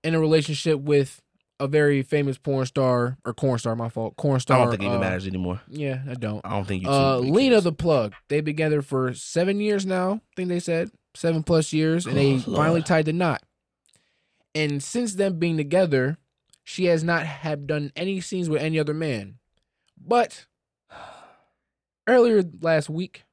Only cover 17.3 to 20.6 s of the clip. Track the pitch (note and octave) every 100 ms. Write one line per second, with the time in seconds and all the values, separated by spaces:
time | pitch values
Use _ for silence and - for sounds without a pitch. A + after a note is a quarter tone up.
17.3 | C#3 D#3+ D3 C#3+ D3+ C#3+ - F#3 F#3+ -
18.3 | F#3+ E3+ D3+ D#3 D#3+ D3 D3+ D#3+ A2+ G2
19.3 | G#2 _ _ _ _ _ _ D3+ A#3+ -
20.3 | - _ _